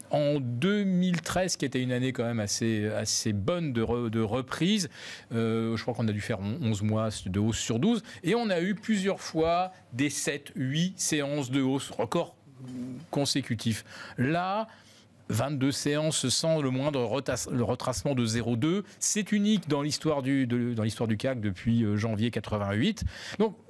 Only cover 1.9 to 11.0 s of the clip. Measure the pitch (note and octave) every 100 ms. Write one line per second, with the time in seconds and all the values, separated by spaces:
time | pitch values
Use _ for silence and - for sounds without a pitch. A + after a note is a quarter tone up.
1.9 | B2 C3 B2+ A#2 A#2 G#2 - A2+ A2 G#2
2.9 | G#2+ G#2+ - A2+ G2+ G2+ F3 D#3+ A#2 A2
3.9 | A#2+ A#2+ A2+ A2 A#2+ B2+ - E3+ G#3+ F3+
4.9 | - - - - A#2 A2+ A2+ A2+ A2+ -
5.9 | A#2+ A2+ G#2+ - G#2+ G2 B2+ A#2+ G#2 G#2+
6.9 | A2 A2 G#2+ G2 F#2+ G#2+ A2 - A#2 F#3
7.9 | A#3 - - D#3+ A3+ A3+ F3 F3+ G3+ -
8.9 | G#3+ F#3+ F3+ - D#3+ D#3+ E3+ F#3 - -
9.9 | A#2 C#3+ C#3+ - C#3+ - - C3 D3+ F3+
10.9 | F#3+